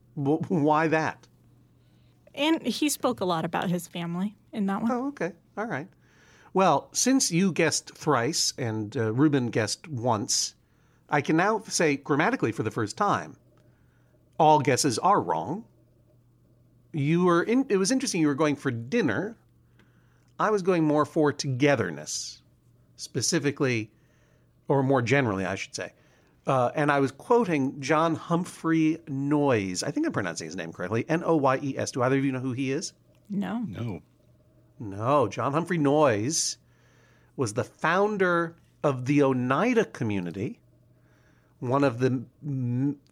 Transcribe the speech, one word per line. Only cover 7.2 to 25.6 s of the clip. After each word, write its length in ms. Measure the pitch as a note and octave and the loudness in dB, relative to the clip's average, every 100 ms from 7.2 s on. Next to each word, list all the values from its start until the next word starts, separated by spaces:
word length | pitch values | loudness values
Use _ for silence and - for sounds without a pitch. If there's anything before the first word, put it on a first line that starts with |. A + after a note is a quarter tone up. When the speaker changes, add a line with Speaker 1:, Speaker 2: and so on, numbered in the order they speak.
| - | 2
Speaker 1:
you 200 | E3+ F#3+ | 2 2
guessed 440 | D3 D#3+ - - - | 2 0 0 -6 -6
thrice 580 | - C3+ A#2+ - - - | 0 2 2 -2 -4 -4
and, 380 | A#2+ A2 G#2+ B2+ | -4 -4 -4 -2
uh, 160 | A2 | 0
Reuben 340 | A2+ D3+ C#3+ A#2+ | 2 4 4 0
guessed 400 | A2 G#2+ - - | 0 -2 -4 -8
once, 680 | C3 A#2+ A2 - - - - _ _ _ _ - | -4 -2 0 0 -2 -4 -8 _ _ _ _ -4
I 120 | D3 | -2
can 160 | - D#3 | 2 2
now 240 | G3 A3 G3 | 2 0 -2
say 300 | - E3 C#3 | 0 2 0
grammatically 540 | - C#3+ F3+ A#3+ A#2+ | 0 0 2 0 -2
for 120 | - | -2
the 80 | A2 | -4
first 260 | - G#2 - | -2 -4 -2
time, 380 | G#3 A#2+ D#2 - _ _ _ _ _ _ _ _ _ - | 0 0 -4 -14 _ _ _ _ _ _ _ _ _ 2
all 200 | D#3 D3+ | 4 6
guesses 400 | C#3+ B2 C#3+ G#2+ | 4 2 2 0
are 200 | - G3 | 2 2
wrong. 460 | F2 D#2+ F2 F#3 A#3 _ _ _ _ _ _ _ _ _ _ _ _ | 2 -2 -2 -8 -10 _ _ _ _ _ _ _ _ _ _ _ _
You 320 | D#3+ C#3+ E3+ F3+ | -4 0 2 4
were 180 | E3+ | 4
in, 220 | F3 A#3+ C4+ | 2 0 2
it 80 | G3 | 0
was 140 | G3 | 2
interesting 300 | C4 B3+ F#3 | 0 0 0
you 60 | D3+ | 0
were 80 | C#3 | 2
going 200 | D#3 C#3 | 0 0
for 160 | C#3+ | -2
dinner. 680 | A#2 A#2 A#3 D#3+ G2+ G3 A#3 _ _ _ _ _ _ _ _ _ - | -4 -2 0 0 0 -4 -8 _ _ _ _ _ _ _ _ _ -2
I 120 | F#3 | 0
was 100 | G#3 | 2
going 220 | F3+ F3+ | 2 2
more 220 | D#3 D3+ C#3+ | 4 2 2
for 280 | E3+ D3 | 2 2
togetherness, 1080 | - C#3+ B2 C#3+ C3+ F#2+ D2 D2+ - - - _ _ _ _ _ - | 0 -2 2 4 4 0 -4 -8 -8 -10 -14 _ _ _ _ _ -18
specifically, 960 | - C3+ A#2 E3 C#3 C3+ C#3 A#2 G#2+ _ _ _ _ _ _ _ - | -10 -4 0 0 0 0 0 0 -4 _ _ _ _ _ _ _ 0
or 160 | C#3 | 2
more 180 | C3 C3+ | 4 2
generally, 440 | A2+ C#3+ B2 F#2+ F#2 | 4 2 2 0 -2
I 100 | |
should 200 | F#2+ | -4